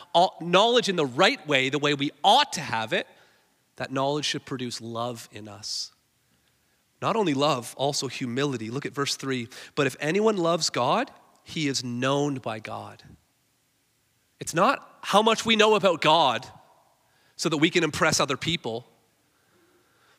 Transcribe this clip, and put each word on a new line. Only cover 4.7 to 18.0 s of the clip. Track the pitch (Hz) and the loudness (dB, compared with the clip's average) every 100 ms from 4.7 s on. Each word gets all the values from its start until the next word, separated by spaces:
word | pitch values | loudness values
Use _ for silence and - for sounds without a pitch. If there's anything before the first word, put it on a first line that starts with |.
| - | -10
love | 117 113 120 117 - | -10 -8 -8 -8 -14
in | 107 107 | -18 -18
us. | 101 110 - - _ _ _ _ _ _ _ _ _ _ - | -14 -10 -8 -10 _ _ _ _ _ _ _ _ _ _ -6
Not | 139 220 | -2 0
only | 180 | 0
love, | 135 147 131 113 - | 2 0 0 -4 -4
also | 139 143 135 | -4 -2 -6
humility. | - 127 120 143 123 110 | -8 -6 -4 -4 -4 -8
Look | 131 127 | -8 -8
at | |
verse | 143 139 - | -6 -6 -6
three. | 135 127 113 - - | -6 -6 -8 -14 -8
"But | - 135 | -2 -2
if | - | -2
anyone | 147 190 220 202 | -2 2 2 2
loves | 165 175 160 | 0 0 -2
God, | - 127 196 269 - _ _ | 0 2 0 -2 -10 _ _
he | - 165 143 | -10 -2 -2
is | 127 | -2
known | 123 120 131 143 147 131 | -4 -2 0 2 0 -4
by | 120 110 | -6 -10
God." | 110 107 104 107 - - _ _ _ _ _ _ _ _ _ _ _ - | -10 -12 -14 -18 -20 -20 _ _ _ _ _ _ _ _ _ _ _ -16
It's | - | -6
not | 160 226 269 - _ | 2 2 2 -4 _
how | - 202 | 0 4
much | 220 220 | 4 2
we | 226 220 | 2 4
know | 214 | 6
about | 208 190 165 | 4 4 2
God. | 151 160 143 113 - - _ _ _ _ _ _ _ - | 4 4 4 0 -6 -20 _ _ _ _ _ _ _ -6
So | 165 | -2
that | 151 | 2
we | 170 | 2
can | 175 | 2
impress | 160 - | 0 2